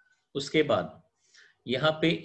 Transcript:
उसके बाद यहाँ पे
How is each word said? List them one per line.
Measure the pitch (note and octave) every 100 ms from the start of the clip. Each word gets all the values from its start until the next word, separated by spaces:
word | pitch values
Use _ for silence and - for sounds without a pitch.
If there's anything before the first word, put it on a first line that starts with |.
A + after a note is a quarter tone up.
| _ _ _ C#3
उसके | - D#3+
बाद | C#3+ G#2 F2 - _ _ _ _ - _ -
यहाँ | B2+ D#3
पे | D#3 E3 F3